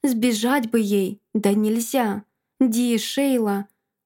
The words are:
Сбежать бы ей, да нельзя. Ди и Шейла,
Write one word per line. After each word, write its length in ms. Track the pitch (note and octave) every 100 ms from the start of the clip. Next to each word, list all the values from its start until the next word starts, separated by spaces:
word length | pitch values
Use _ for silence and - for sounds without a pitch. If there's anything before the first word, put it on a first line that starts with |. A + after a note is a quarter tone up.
Сбежать 640 | C#4+ A#3 B3 G#3+ A#3 C#4+ A3+
бы 100 | A#3
ей, 420 | G#3 G3+ F#3+ G3+ _
да 200 | A3 G#3
нельзя. 680 | G3+ G#3+ A3+ A#3 C4+ A3+ G3+ - _ _ _
Ди 340 | C4 A3 B3
и 40 | A3+
Шейла, 680 | - - C#4 B3+ G#3+ G3+ G3+ _ _ _